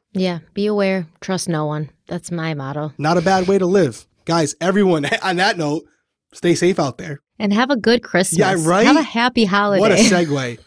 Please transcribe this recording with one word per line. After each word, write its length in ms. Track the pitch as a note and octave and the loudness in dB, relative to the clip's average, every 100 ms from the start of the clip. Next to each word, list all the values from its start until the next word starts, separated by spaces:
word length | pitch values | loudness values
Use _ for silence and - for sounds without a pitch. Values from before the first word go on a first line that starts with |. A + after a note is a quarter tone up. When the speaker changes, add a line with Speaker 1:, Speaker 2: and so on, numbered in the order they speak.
| _ | _
Speaker 1:
Yeah, 260 | F#3+ F#3 E3+ - G3+ | -4 -4 -4 -10 -6
be 100 | G#3 | -2
aware. 400 | G#3 F#3+ F#3+ D#3+ _ | 0 0 -2 -6 _
Trust 260 | - F#3 - | -6 -6 -4
no 180 | D#3 D3+ | -4 -4
one. 240 | D3+ C#3+ _ - | -6 -8 _ -12
That's 240 | E3+ - | -12 -8
my 240 | E3+ D#3+ C#3+ | -8 -6 -6
motto. 360 | C3+ D3 D3+ C3+ | -8 -8 -8 -4
Speaker 2:
Not 200 | D3+ F3 | 0 2
a 40 | |
bad 260 | F3+ F#3+ F#3 | 2 2 2
way 120 | G3 | 2
to 80 | F3+ | 2
live. 400 | G3 C#3+ - - _ - | 2 2 -2 -18 _ -4
Guys, 300 | E3 D3 - | -2 -2 -2
everyone, 460 | F3+ G3 F#3+ D#3+ C#3+ | -2 2 2 2 0
<laughs> 160 | A3 | -2
on 120 | F#3 F3 | -2 0
that 220 | G3+ F3+ | 0 0
note, 260 | D3 D#3 - _ _ _ _ | -2 -4 -8 _ _ _ _
stay 220 | - F3 D#3+ | -4 0 2
safe 240 | F3 F#3 | 2 0
out 180 | C#3 - | -2 -4
there. 220 | F3 C#3 _ - | -12 -12 _ -6
Speaker 1:
And 160 | G#3 | -2
have 160 | G#3 C4 | 0 0
a 80 | C4 | 0
good 240 | A3 A#3+ | 2 0
Christmas. 360 | - F3 F#3+ E3 | 0 -2 0 0
Speaker 2:
Yeah, 160 | F#3+ F#3 D#3+ | 2 2 2
right? 180 | F#3+ A3+ | 4 4
Speaker 1:
Have 120 | D4 | 4
a 40 | |
happy 420 | B3+ A#3 B3 A#3+ G3+ | 2 -2 -2 0 0
holiday. 340 | G3+ G#3 F#3+ | 2 2 2
Speaker 2:
What 120 | G#3+ | 4
a 40 | F#3+ | 4
segue. 640 | A3+ F3+ D#3+ C#3+ B2 A2+ | 4 2 0 -2 -4 -8